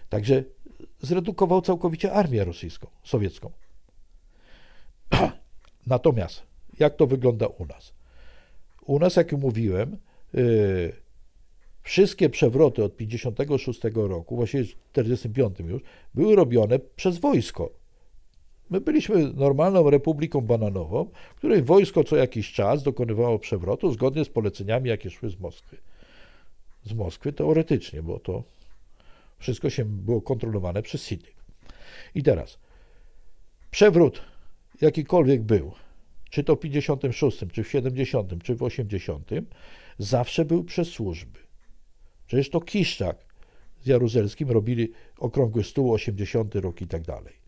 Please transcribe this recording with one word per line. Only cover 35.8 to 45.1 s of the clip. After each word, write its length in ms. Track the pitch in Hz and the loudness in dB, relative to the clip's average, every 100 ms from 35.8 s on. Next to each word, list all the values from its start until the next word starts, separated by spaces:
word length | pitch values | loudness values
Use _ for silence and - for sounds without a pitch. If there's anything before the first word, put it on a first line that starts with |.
| - - - - - | -20 -20 -20 -16 -8
czy 140 | - | -4
to 120 | 147 151 | 2 0
w 40 | |
pięćdziesiątym 520 | 160 143 143 139 135 | 0 -4 -2 -2 -2
szóstym, 380 | 120 147 135 92 | 0 -2 -2 -6
czy 140 | - | -6
w 40 | 107 | -4
siedemdziesiątym, 720 | 143 127 127 131 127 98 87 | -2 -2 -2 -2 -2 -4 -6
czy 140 | - | -6
w 80 | 120 | -4
osiemdziesiątym, 840 | 127 - 107 101 - 76 71 131 - - - - - - | -4 -4 -6 -6 -6 -10 -8 -8 -8 -14 -20 -20 -20 -12
zawsze 460 | 104 123 123 - | -2 -2 0 -2
był 200 | 156 170 | 0 0
przez 240 | 175 - 165 | -2 -6 -6
służby. 500 | - 104 80 - - - - - - - - - _ - | -6 -8 -8 -12 -20 -20 -20 -20 -20 -20 -20 -20 _ -2
Przecież 240 | 123 135 | 0 0
to 100 | 170 | -2
Kiszczak 560 | - 208 165 - 90 - - - - - - - | -2 0 0 0 -4 -4 -12 -20 -20 -20 -20 -8
z 40 | 127 | 2
Jaruzelskim 640 | 123 120 117 104 - 143 | 2 4 2 0 -2 0
robili 420 | 113 107 120 113 - - | 2 2 0 -2 -4 -20